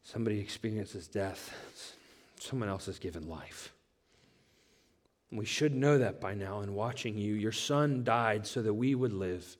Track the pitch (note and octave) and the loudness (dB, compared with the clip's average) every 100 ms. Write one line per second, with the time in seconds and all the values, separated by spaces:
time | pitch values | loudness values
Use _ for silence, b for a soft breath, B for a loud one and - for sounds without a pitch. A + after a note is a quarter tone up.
0 | - A2+ A2+ G#2 G2+ - A2+ G#2+ G2+ G2+ | -8 -2 0 0 -2 -4 -2 -2 -4 -8
1 | - G#2 F#2+ F#2+ - - - - - - | -6 -2 -2 -4 -12 -14 -14 -16 -16 -16
2 | B B B B - C3 G#2+ F#2+ - F#2+ | B B B B -6 -2 -2 -2 -4 -6
3 | F#2 E2 D#2 D#2+ D2 - - - _ _ | -6 -8 -8 -10 -12 -14 -16 -18 _ _
4 | b b b b b b b b b b | b b b b b b b b b b
5 | _ _ _ A2 A2 - D3+ C3 C#3+ C#3+ | _ _ _ -4 -2 2 2 6 6 6
6 | A2+ F#2 F#2 G2+ G2 G2+ G2+ G2+ A2+ B2 | 4 0 -4 -4 -4 -4 -4 -2 -2 -2
7 | A#2 G#2+ G#2 G#2+ G#2+ G#2+ - D3 D3 C3+ | -4 -2 0 2 0 0 2 4 4 2
8 | A#2+ A#2 A2+ G#2+ G#2 C3 A2 G#2 B2+ C3 | 4 4 4 2 0 0 2 4 4 4
9 | B2+ G2 F#2+ F2+ - | 2 0 -2 -4 -6